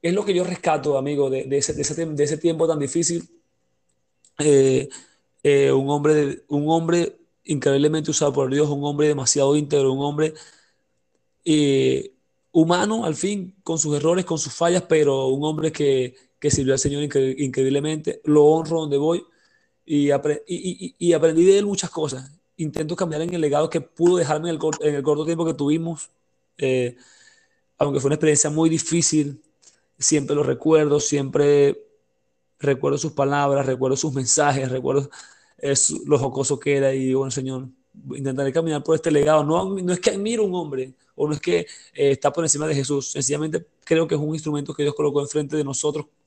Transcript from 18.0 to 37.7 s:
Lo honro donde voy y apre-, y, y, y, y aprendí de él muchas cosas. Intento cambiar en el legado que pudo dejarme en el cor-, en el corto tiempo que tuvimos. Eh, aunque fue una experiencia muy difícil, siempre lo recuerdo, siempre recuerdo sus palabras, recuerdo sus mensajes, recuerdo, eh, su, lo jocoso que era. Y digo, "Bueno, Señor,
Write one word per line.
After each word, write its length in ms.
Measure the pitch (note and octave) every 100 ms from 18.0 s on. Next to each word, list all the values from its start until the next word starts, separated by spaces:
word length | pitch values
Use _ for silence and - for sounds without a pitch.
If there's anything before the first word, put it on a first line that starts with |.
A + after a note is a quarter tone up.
| D#3+ -
Lo 200 | D#3 D3+
honro 360 | D3 D#3+ D3+ E3
donde 160 | D#3 C#3
voy 260 | D3+ F3 - _ _ _ _ _
y 240 | - D3 C#3+
apre-, 340 | C#3 D3+ D3 -
y, 100 | F3
y, 400 | F#3 - F#3 _
y, 100 | F3
y 20 |
aprendí 320 | D#3+ E3 D#3+
de 140 | F3+ G3
él 80 | G#3
muchas 240 | F#3+ E3+
cosas. 420 | - D3+ C3 C3+ _ _ _
Intento 400 | D#3 - D#3 F3
cambiar 260 | F3 D3+
en 120 | E3
el 60 | E3+
legado 300 | D3+ C#3+ D#3+
que 100 | E3
pudo 360 | - - F3 F3+
dejarme 300 | D3 D3+ E3+
en 60 | D#3
el 40 |
cor-, 180 | D#3 D3+ D3+
en 80 |
el 80 | C#3+
corto 220 | C#3 D3 D#3
tiempo 200 | E3 E3
que 80 |
tuvimos. 560 | D#3+ C#3+ D#3+ E3 D#3+ - _ _ _ _ _
Eh, 380 | C3+ C3 B2 A#2+ _ _ _ _ _ _ _ _
aunque 220 | C#3+ C#3
fue 80 | C3+
una 60 |
experiencia 360 | D3 D#3 D3 D3+
muy 200 | D3+ E3
difícil, 720 | D#3+ - E3+ D#3 D#3 D3 C3+ _ _ _ _ _ _
siempre 380 | - D3+ - D3
lo 60 |
recuerdo, 580 | C#3+ B2 D#3 D#3+ D3+ D3
siempre 800 | D3 C#3+ C3+ C#3+ C#3+ C#3+ C#3+ - - _ _ _ _ _ _ _
recuerdo 380 | C#3+ C3+ C#3+ C#3
sus 140 | D#3
palabras, 540 | - C#3 C#3+ C#3+ C#3 C3+
recuerdo 300 | B2+ C3 C3+
sus 160 | D#3
mensajes, 560 | C3+ B2+ - C#3+ C#3 C3
recuerdo, 400 | B2+ C3 C#3 C#3 - - _ _ _
eh, 180 | C#3 C#3
su, 280 | - D#3 C#3
lo 120 | D3
jocoso 400 | C3+ C3+ C3 C#3+
que 180 | - C#3
era. 180 | C3+
Y 120 | C3+ C3
digo, 140 | C3
"Bueno, 100 | C3+
Señor, 380 | C3 C3 C3 C3